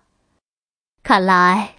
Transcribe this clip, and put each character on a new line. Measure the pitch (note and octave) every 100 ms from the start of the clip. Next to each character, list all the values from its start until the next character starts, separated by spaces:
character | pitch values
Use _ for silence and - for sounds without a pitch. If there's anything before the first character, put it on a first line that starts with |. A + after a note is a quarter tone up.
| _ _ _ _ _ _ _ _ _ _
“看 | - G#3
来 | F#3 F3+ F3+ G3 G3+